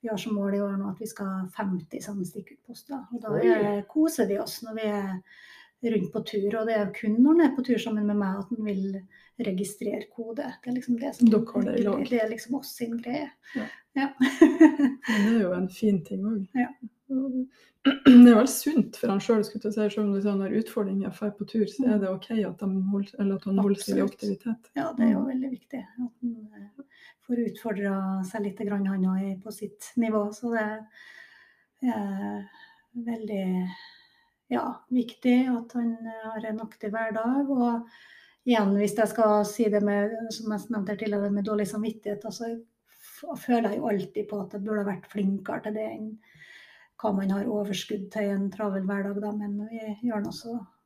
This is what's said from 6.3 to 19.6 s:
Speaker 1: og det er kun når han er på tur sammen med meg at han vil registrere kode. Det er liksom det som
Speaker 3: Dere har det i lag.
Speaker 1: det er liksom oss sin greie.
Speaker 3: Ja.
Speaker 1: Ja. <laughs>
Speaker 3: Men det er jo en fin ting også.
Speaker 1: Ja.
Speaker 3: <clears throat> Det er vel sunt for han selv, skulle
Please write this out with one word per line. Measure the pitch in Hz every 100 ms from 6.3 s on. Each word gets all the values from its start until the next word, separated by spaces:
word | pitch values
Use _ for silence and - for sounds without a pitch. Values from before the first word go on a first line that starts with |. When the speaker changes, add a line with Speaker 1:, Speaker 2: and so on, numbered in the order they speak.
| 208 196 220
Speaker 1:
og | 220
det | 226
er | 202
kun | - 214 220
når | 269
han | 330
er | 311 269
på | 247
tur | 226
sammen | 233 214 208
med | 208
meg | 196 190
at | 196
han | 233 214
vil | 196 190 190 - - _ _
registrere | 226 185 196 - 220 208 -
kode. | - 226 226 269 -
Det | -
er | 247
liksom | 247 233
det | 277 -
som | 240
Speaker 3:
Dere | 214 -
har | - -
det | -
i |
lag. | 202 196 -
Speaker 1:
det | 247
er | 220
liksom | 233 - 277
oss | - -
sin | 233 233
greie. | 233 269 294 - - 262
Speaker 3:
Ja. | 220 - _ -
Speaker 1:
Ja. | 269
<laughs> | -
Speaker 3:
Men | 262 - 294 - 311 - 277 - - 220 202
det |
er | 233
jo | 185
en | 180 185
fin | - 220 196
ting | - 196 202
også. | 220 190
Speaker 1:
Ja. | 262 247 277 233 _ _
Speaker 3:
<clears throat> | 262 269 254 262 _ _ _ 269
Det | 277 - 240 240
er | 220
vel | 214
sunt | - - 302 - -
for | 240
han | 196
selv, | 190 220 208
skulle | 220